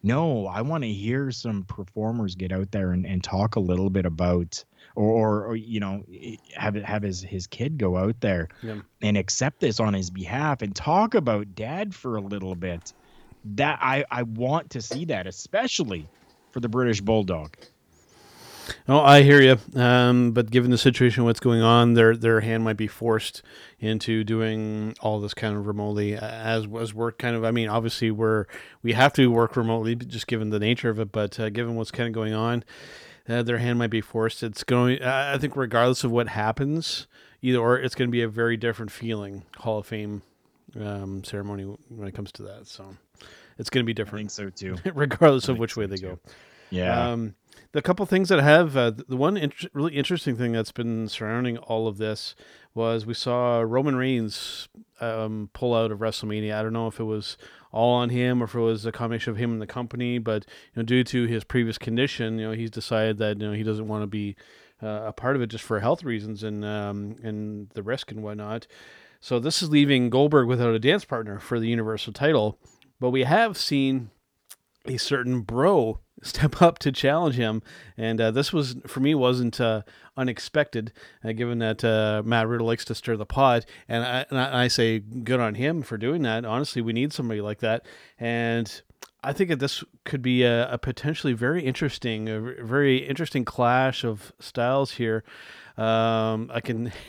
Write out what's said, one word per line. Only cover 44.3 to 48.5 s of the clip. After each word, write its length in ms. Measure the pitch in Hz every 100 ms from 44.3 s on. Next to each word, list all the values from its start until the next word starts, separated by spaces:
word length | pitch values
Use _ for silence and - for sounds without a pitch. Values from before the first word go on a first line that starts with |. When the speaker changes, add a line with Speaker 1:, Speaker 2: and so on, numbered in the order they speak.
Speaker 1:
I 40 | -
think 200 | 101 -
so 180 | 95 90
too. 0 | 185
Speaker 2:
<laughs> 60 |
Regardless 540 | 151 147 - 160 135 127
Speaker 1:
I 60 |
Speaker 2:
of 20 | 120
Speaker 1:
think 60 |
Speaker 2:
which 160 | 113 -
way 80 | 101
Speaker 1:
so 20 |
Speaker 2:
they 80 | 95
Speaker 1:
too. 100 | 92
Speaker 2:
go. 120 | 90 - - - - -
Speaker 1:
Yeah. 400 | 92 90 120 120
Speaker 2:
Um, 240 | 117 110 - _ - _
the 100 | 151
couple 240 | - 180 196
things 240 | 185 180
that 100 | 180
have, 360 | 143